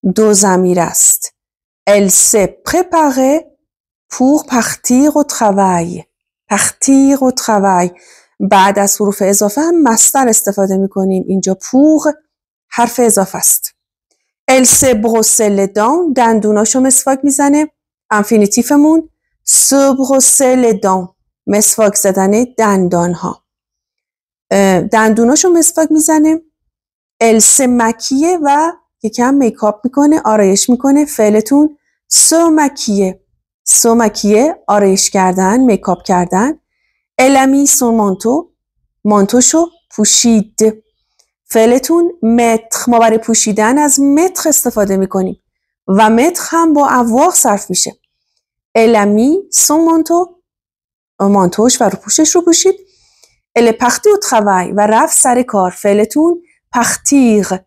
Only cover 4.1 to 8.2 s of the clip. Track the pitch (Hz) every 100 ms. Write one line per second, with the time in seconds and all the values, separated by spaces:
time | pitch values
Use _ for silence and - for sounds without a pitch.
4.1 | - 254 294 - 247 220 - - 247 294
5.1 | 294 294 - 220 196 190 180 170 175 -
6.1 | _ _ _ _ 202 - - - 269 269
7.1 | 277 262 254 - 214 196 185 180 180 _
8.1 | -